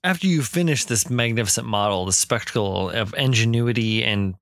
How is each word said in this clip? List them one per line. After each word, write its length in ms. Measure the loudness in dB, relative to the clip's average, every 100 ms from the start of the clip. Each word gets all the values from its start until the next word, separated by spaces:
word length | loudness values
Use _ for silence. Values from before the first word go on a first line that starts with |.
after 240 | 0 0 2
you 140 | 0
finish 440 | 0 0 0 0 0
this 240 | -2 0
magnificent 580 | 0 0 0 0 -2 -2
model, 380 | 0 0 0 0
the 60 |
spectacle 760 | 0 0 -2 0 -2 0 0 -2
of 240 | -2 -4 -2
ingenuity 880 | 2 2 2 2 0 0 0 0
and 320 | 0 0 -2 -4